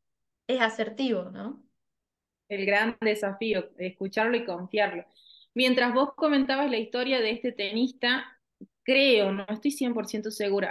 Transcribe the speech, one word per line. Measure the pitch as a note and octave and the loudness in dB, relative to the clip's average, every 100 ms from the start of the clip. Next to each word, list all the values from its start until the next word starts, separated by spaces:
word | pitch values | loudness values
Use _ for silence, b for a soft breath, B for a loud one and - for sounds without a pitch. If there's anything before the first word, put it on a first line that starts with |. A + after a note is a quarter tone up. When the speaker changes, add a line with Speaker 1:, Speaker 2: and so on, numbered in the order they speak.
| _ _ _ _ - | _ _ _ _ -4
Speaker 1:
es | B3+ | 0
asertivo, | A3+ A3 G#3+ B3 C4 F#3+ F#3 | 0 0 -4 -2 -2 -2 -4
¿no? | G3 G#3+ - _ _ _ _ _ _ _ _ - | -10 -10 -12 _ _ _ _ _ _ _ _ -10
Speaker 2:
El | G3+ G3 | -4 2
gran | G3+ A3+ A#3 | 2 2 0
desafío, | A3 G#3 G3+ G3 A3+ F#3+ - - | 0 0 -2 -2 -2 -2 -4 -8
escucharlo | F#3 - G3 G#3+ A3+ A3+ | -10 -6 -6 0 0 0
y | |
confiarlo. | A#3 F3 F3+ G#3 G3 F3 - b b b b | -2 -8 -4 0 0 -2 -12 b b b b
Mientras | A#3+ B3+ B3 B3 | 0 2 4 2
vos | B3 C#4 - | 2 0 0
comentabas | D#4 C#4 C4 C4+ C#4+ | 2 2 2 0 0
la | A3+ | -2
historia | A3+ B3 B3+ C4 | -2 -4 0 0
de | A3 | 0
este | A#3 B3 | -2 -4
tenista, | A#3+ G3 A3 B3+ - A#3+ C4+ - - _ _ - _ | -4 -4 0 0 0 0 0 -4 -18 _ _ -20 _
creo, | - C4+ C#4 A3 G3 | 2 4 6 6 4
no | G3 G3 | -2 -6
estoy | G#3+ D4 | -4 -4
cien | C#4+ B3 | -2 -2
por | A3+ G3 | -2 -4
ciento | G#3+ G#3+ | -6 -6
segura, | G#3+ G3+ G3 F#3+ | -4 0 0 0